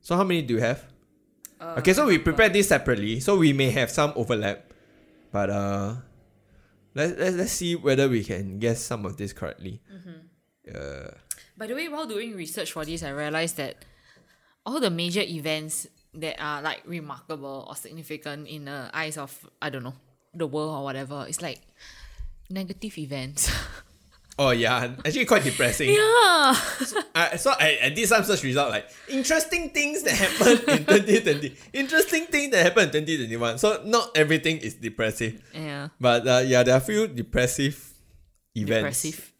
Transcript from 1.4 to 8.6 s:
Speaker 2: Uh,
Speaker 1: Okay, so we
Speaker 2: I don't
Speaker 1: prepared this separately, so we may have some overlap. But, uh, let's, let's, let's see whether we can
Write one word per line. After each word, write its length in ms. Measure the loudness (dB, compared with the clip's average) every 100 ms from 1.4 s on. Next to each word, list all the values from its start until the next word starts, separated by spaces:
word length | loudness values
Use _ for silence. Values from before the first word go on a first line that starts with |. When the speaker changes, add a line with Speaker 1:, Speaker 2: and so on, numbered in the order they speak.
| -20 _
Speaker 2:
Uh, 140 | -8 0
Speaker 1:
Okay, 160 | 2
so 140 | 4 4
we 60 |
Speaker 2:
I 40 | 4
don't 60 | 2
Speaker 1:
prepared 280 | 4 4
this 140 | 4 4
separately, 500 | 2 2 0 0 -2
so 180 | 2 4
we 160 | 4
may 160 | 4 2
have 220 | 2 0
some 200 | 0 0 0
overlap. 560 | -2 0 0 -4 -12 -20 _ _ _ _ _
But, 160 | -2 -2
uh, 460 | -2 -2 -4 -4 -8 -14 -20 _ _ _ _ _ _ _
let's, 240 | -4 -2 0
let's, 180 | -2 0
let's 160 | -2 -2
see 160 | -2 -2
whether 300 | 2 4 4
we 160 | 2
can 360 | -2 -6 -6 -2